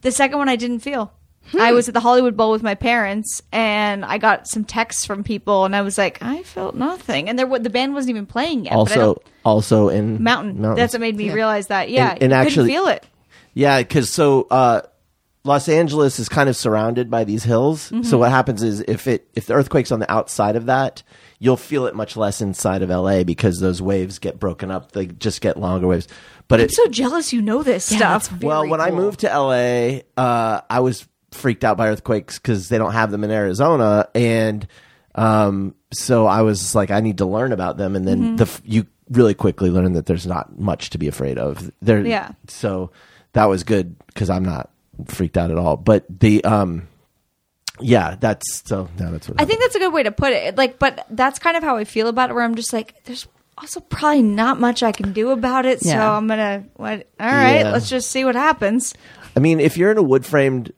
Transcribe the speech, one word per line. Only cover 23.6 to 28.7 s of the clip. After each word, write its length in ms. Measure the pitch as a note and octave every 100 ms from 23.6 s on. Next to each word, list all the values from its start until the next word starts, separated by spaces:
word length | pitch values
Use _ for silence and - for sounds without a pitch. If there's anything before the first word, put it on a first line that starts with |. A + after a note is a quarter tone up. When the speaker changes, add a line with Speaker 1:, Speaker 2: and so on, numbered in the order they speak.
Speaker 3:
those 220 | F#2 F2+
waves 360 | F#2 G2 F#2 F#2+
get 220 | G2+ -
broken 320 | G2+ E2 F#2+
up. 220 | F#2+ -
They 140 | - F#2
just 340 | F2 G#2+ -
get 160 | A2 -
longer 280 | F#2 F#2 F#2
waves. 200 | F2 - - - - _
But 140 | A2+
Speaker 1:
I'm 60 | A#2
Speaker 3:
it 40 |
Speaker 1:
so 140 | - A#4
jealous 460 | A#3 B3+ E4 D#4+
you 80 | A#3+
know 220 | G#3+ A#3
this 280 | D4+ G#3+ -
Speaker 2:
Yeah, 60 | G#3+
Speaker 1:
stuff. 140 | G#3+
Speaker 2:
that's 140 | F#3+ -
very 180 | F3+ C#3+
Speaker 3:
Well, 200 | D#3 D#3